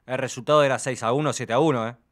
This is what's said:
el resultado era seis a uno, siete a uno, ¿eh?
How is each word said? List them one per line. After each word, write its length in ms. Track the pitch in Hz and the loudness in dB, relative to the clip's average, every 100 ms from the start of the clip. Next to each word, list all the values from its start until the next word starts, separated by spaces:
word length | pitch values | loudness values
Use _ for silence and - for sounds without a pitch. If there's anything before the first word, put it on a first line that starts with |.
| - | -8
el 120 | 127 | -6
resultado 460 | 127 - 123 151 | -6 -6 2 4
era 160 | 139 120 | 4 2
seis 240 | 131 117 | -4 -4
a 80 | 113 | -2
uno, 200 | 135 151 | 0 0
siete 200 | - 131 | -4 -2
a 60 | 120 | 2
uno, 280 | 160 127 113 | 2 0 -4
¿eh? 80 | 123 _ | -10 _